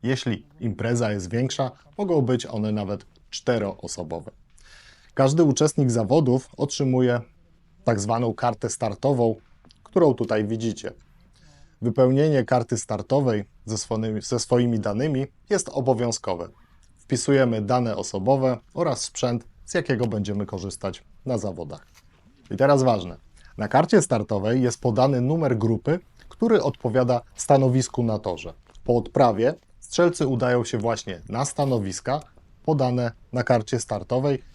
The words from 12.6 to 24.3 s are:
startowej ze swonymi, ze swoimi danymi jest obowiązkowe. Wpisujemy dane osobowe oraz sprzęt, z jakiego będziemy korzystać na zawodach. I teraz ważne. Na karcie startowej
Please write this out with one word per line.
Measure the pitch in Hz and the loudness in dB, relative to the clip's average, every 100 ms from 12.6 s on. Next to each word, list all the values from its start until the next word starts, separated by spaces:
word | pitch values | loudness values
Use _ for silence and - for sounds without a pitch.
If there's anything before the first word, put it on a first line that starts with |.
| 113 117 | 0 -6
startowej | - 107 101 139 131 107 101 _ | -4 -6 0 0 2 0 -4 _
ze | - 107 | -8 -8
swonymi, | - 113 113 107 | -4 -4 -2 -4
ze | - 123 | -4 -4
swoimi | - 123 123 113 | 0 2 2 0
danymi | 104 104 147 135 139 _ _ | -2 -2 -2 -2 -4 _ _
jest | 202 - | -4 -2
obowiązkowe. | 139 127 117 120 110 - 90 85 - _ _ _ _ | -4 0 2 0 -4 -6 -6 -8 -14 _ _ _ _
Wpisujemy | _ 127 - 139 127 110 | _ -4 2 4 4 0
dane | 104 123 120 95 | 0 0 0 -4
osobowe | - 101 98 135 131 123 _ | -6 -4 0 2 2 -2 _
oraz | - 165 123 | -4 -4 -4
sprzęt, | - - 123 120 - - | -6 -4 -4 -4 -8 -20
z | - | -6
jakiego | 180 147 123 117 | -6 -2 -2 0
będziemy | 107 101 101 101 | -2 -4 -4 -6
korzystać | 98 98 - 98 - _ - - | -8 -8 -8 -8 -8 _ -16 -6
na | 120 | -4
zawodach. | 101 82 80 73 - - _ _ _ _ - | -4 -8 -12 -14 -20 -20 _ _ _ _ -12
I | 104 | 0
teraz | 139 143 | 4 4
ważne. | 131 110 90 85 - - - - | 4 2 -2 -12 -20 -20 -20 -8
Na | 104 | 0
karcie | 131 175 214 | 2 4 4
startowej | - 117 101 | 4 -2 -2